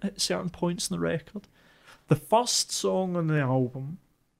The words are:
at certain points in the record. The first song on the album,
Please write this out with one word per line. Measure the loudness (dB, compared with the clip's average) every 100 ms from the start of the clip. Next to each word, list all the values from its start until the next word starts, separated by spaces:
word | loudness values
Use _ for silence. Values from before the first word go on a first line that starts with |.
at | -6 -2
certain | -2 0 -4
points | -2 -2 -2 -4
in | -2
the |
record. | 0 -2 -6 -14 -14 _ -20 -20 -20 -10 0
The | 0
first | 4 2 4 0 -2
song | -2 0 0 0 0
on | 2
the | 2
album, | 4 2 0 -4 -10 -12 _ _ _